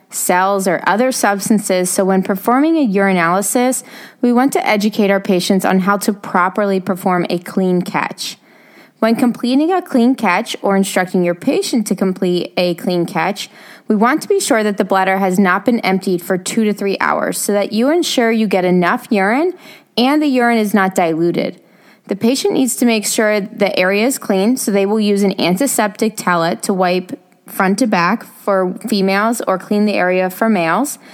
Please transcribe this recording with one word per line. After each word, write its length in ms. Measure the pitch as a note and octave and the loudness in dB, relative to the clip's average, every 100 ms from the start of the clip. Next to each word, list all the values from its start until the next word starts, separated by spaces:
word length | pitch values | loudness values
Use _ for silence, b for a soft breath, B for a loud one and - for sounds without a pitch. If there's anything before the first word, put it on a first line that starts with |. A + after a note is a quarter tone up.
| B | B
cells, 580 | - - F3+ F#3+ G3+ F#3+ | -6 0 2 2 0 0
or 120 | E3 - | 0 0
other 260 | G3+ B3+ | 0 0
substances, 760 | B3+ G#3 G3+ - G#3 - F#3 F3+ | 0 0 0 0 0 2 0 0
so 160 | - F#3+ | 0 2
when 160 | F#3+ | 2
performing 560 | F#3+ G3 - B3 D#4 E4 | 0 -2 0 2 2 2
a 100 | B3+ | 2
urinalysis, 960 | G3 G3 F#3 E3 F#3 G3+ B3+ B3 B3+ B B B B | 2 2 2 2 0 0 0 0 -2 B B B B
we 100 | A#3+ | 0
want 220 | A#3+ C4+ | 2 2
to 100 | - | 0
educate 460 | - G#3+ G#3+ G#3 G3 | 0 0 0 0 2
our 100 | G3 | 0
patients 460 | G3 F#3 - F#3+ F#3 | 0 0 2 0 2
on 140 | F#3 | 2
how 180 | F#3 G3+ | 2 0
to 160 | - | -2
properly 680 | G3+ - F#3 F3+ F#3 G3+ F#3+ | -4 -2 0 0 0 -2 -2
perform 460 | F#3 F3+ F#3+ F3+ F3 | -2 -4 0 0 -2
a 80 | F3 | -4
clean 420 | - - F#3 F3+ | -4 -2 0 0
catch. 560 | F3+ D3 - - - - B B B B B _ | -2 -4 -4 -6 -12 -14 B B B B B _
When 160 | A3 A#3 | 0 2
completing 580 | B3 - A#3+ C4+ D#4+ | 0 0 0 2 2
a 80 | F#4 | 0
clean 320 | F4 C4 A#3+ | 0 2 2
catch 420 | C4 G#3 F3+ A#3 - | 2 0 0 -2 -4
or 160 | G3+ G3 | 0 0
instructing 460 | F#3+ G3 F3+ F#3+ | 0 -4 -2 0
your 100 | F3 | 0
patient 540 | F3 - E4+ F#4+ B3+ G#3 | -2 -2 -2 -2 -2 -2
to 80 | G3 | -2
complete 580 | F#3+ F3+ F#3 F3 - - | -2 -2 -2 -2 -4 -2
a 200 | F3+ E3+ | -2 -2
clean 320 | - F3+ E3+ | -2 -2 -2
catch, 420 | E3 E3+ G#3 - B B B - | -2 -4 -4 -12 B B B -4
we 80 | G#3+ | 0
want 260 | A#3 C#4+ | 2 0
to 60 | - | 0
be 120 | G4 | -2
sure 220 | - A3+ | 0 0
that 160 | G#3+ G3 | 0 -2
the 80 | G3 | 0
bladder 320 | F#3+ F#3+ F#3+ | 0 2 0
has 220 | G3 F#3 | 0 2
not 260 | G3 F#3+ G3+ | 2 2 0
been 140 | A#3+ | 0
emptied 420 | - F#3 G3 F3 | 0 -2 -2 -4
for 160 | - F#3 | -2 -4
two 260 | F#3 A#3 | -2 -2
to 100 | G#3+ | -2
three 240 | G3+ G3+ - | -2 -4 -2
hours 400 | D2+ D2+ - - | 0 0 -2 -4
so 120 | - | -2
that 220 | G3+ G3 | -2 0
you 160 | G#3 B3+ | 0 2
ensure 420 | F4 D#4+ - A3+ | 0 0 0 0
you 140 | A3+ A3 | 0 0
get 200 | F#3+ F3+ | 0 2
enough 420 | F3+ F3 A#3 - | 2 2 0 -2
urine 480 | G#3 F#3+ B3 F4+ F4 B B B - | 0 2 0 -2 -4 B B B -2
and 240 | B3+ D4+ | 2 2
the 60 | D4+ | 2
urine 320 | B3+ A#3+ A#3 | 2 2 2
is 160 | G#3 G3+ | 2 2
not 180 | F#3 | 2
diluted. 680 | F#3 E3+ D#3+ E3+ - - - b b b b - | 2 0 2 0 0 -4 -6 b b b b -8
The 100 | G3 | -2
patient 380 | A3+ C4+ G4+ | 0 0 0
needs 220 | - B3+ - | 0 0 0
to 100 | A#3+ | 2
make 220 | A3 G3+ | 2 0
sure 340 | - G#3+ G#3+ | 0 2 0
the 340 | G3 G3+ G3+ - | -2 -2 -2 2
area 260 | F#3 G3+ A#3 | 0 2 0
is 140 | C4+ | -2
clean, 380 | - F#3+ G#3 C4 | -2 0 2 0
so 120 | - | 0
they 160 | G3 G3 | 0 2
will 140 | A3 | 0
use 240 | G#3 G3+ | 2 2
an 180 | G3+ - | 2 2
antiseptic 760 | E3 F#3 C#4 - G#3 G3 A3 - | 0 0 0 0 -2 -2 -4 -2
towelette 440 | - F3 E3 - | 0 2 0 -2
to 120 | - | -2
wipe 460 | F#3+ F3+ F#3 F#3 - _ _ - | 0 0 0 -4 -12 _ _ -10
front 320 | - F#3+ G3 | -2 0 2
to 80 | B3+ | 2
back 380 | F#3 E3+ A3 | 2 2 0
for 500 | - - - G3 F#3 F#3 A3 | -6 -8 -2 0 0 -4 -4
females 540 | G3+ F#3+ G3 A3 A#3+ - | 0 0 0 0 -2 -2
or 120 | F#3 | -4
clean 240 | - G#3 | -2 0
the 100 | G#3 | 0
area 360 | F#3+ F3+ F#3 F#3 | 0 0 0 -2
for 200 | F#3 A3+ | -2 0
males. 480 | G3+ E3 F3+ C#4+ - B | 0 0 0 -2 -8 B